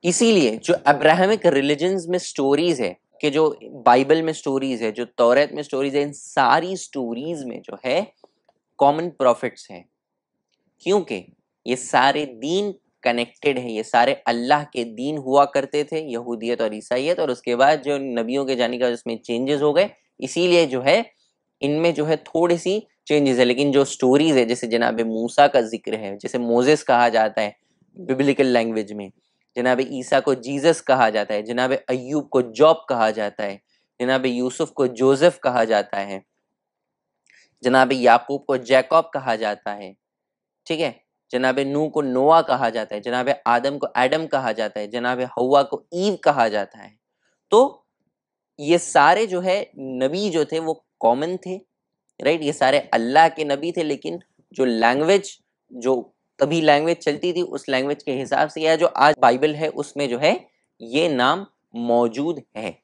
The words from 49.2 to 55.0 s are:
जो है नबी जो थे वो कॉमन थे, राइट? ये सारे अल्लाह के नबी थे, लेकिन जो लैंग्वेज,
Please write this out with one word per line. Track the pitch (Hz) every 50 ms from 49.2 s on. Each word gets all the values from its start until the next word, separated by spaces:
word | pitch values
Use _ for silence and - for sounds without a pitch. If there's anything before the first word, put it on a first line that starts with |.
| 226
जो | 214 185 180
है | 180 185 185 202 - - _ -
नबी | 135 131 131 127 131 135 151 185 208 208
जो | 160 165 151
थे | 143 160 160
वो | 160 160 160 - _ _ _ _
कॉमन | - 113 120 131 147 165 185 180
थे, | - 185 185 196 _ _ _ _ _ _ _ _ _ _ _ _
राइट? | - 135 160 165 156
ये | 143 143
सारे | - 143 131 135 147 - - -
अल्लाह | 117 117 117 131 151 160 165
के | 160 - 156
नबी | 147 143 143 147 170 175
थे, | - 165
लेकिन | 151 143 135 _ 160 170 175 - _ _ _ _ _ -
जो | - 135
लैंग्वेज, | 127 117 113 113 117 123 139